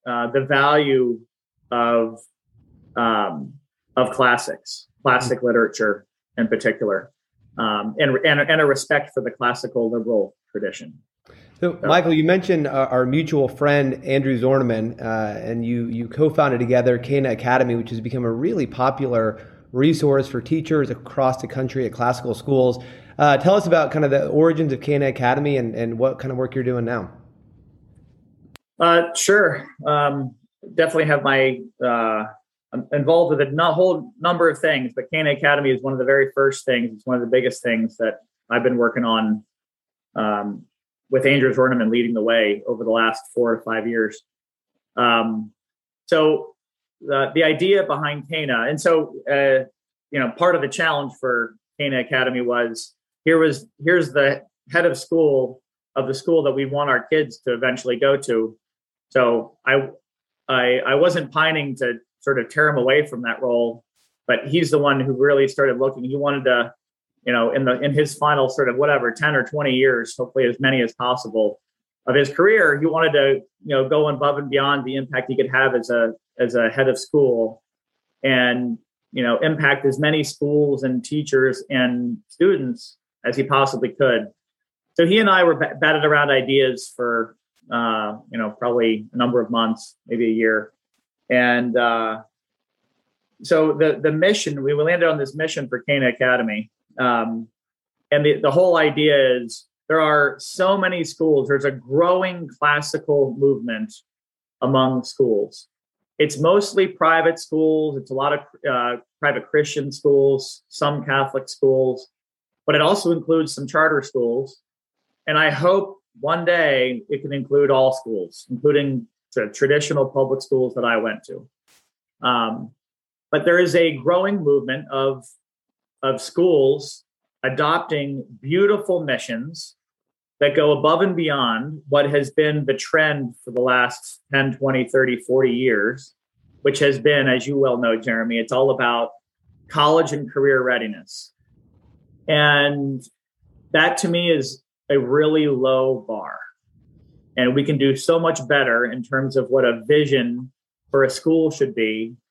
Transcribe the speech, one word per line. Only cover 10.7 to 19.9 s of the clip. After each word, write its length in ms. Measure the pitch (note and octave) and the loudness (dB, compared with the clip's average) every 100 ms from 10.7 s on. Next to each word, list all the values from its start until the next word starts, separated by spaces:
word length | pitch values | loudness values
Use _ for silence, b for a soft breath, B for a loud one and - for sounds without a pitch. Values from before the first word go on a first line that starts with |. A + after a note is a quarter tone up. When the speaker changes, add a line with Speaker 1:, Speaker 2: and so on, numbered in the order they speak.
| - - - _ _ _ b b _ | -10 -18 -20 _ _ _ b b _
Speaker 2:
So, 200 | F3 - | -6 -4
Speaker 1:
So 80 | - | 2
Speaker 2:
Michael, 240 | E3+ E3+ | 2 4
you 120 | D#3+ | 2
mentioned, 420 | D#3 F#3 F#3 E3+ C#3+ | 4 2 2 0 0
uh, 220 | C3+ C3 | -2 0
our 160 | B2+ B2+ | 0 0
mutual 420 | D3 D#3 D3+ C3 | 0 0 0 0
friend, 560 | - D3 C#3+ C3+ C3 | 0 2 2 0 -2
Andrew 340 | - C3+ C3+ B2+ | -2 0 0 0
Zorneman, 600 | B2+ C3+ B2+ A2 A2+ A#2 | 2 2 2 0 -4 -6
uh, 380 | A2+ A2+ G#2+ G#2+ | -6 -4 -4 -6
and 260 | A2 A#2 | -8 -6
you, 220 | A#2 A#2+ A#2 | -4 -4 -4
you 200 | A2+ A#2 | -6 -8
co-founded 540 | - D#3 D#3 C#3+ B2 | 0 2 2 2 0
together 380 | A#2+ B2 A#2+ A#2+ | 2 2 4 0
Cana 320 | B2 C#3 C3+ | 0 0 0
Academy, 440 | A2 B2+ B2+ B2 | -2 0 2 2
which 140 | A#2 A#2 | 0 -4
has 120 | A2+ | -8
become 240 | A2+ B2+ | -6 -4
a 60 | A#2+ | -4
really 360 | A2+ D#3+ G#3+ B2+ | -2 -2 -2 -4
popular 720 | - C3 C3+ C3+ A#2+ A2 G#2 B B B | -2 -2 -2 -2 0 -2 -4 B B B
resource 560 | B2 D3 | 0 2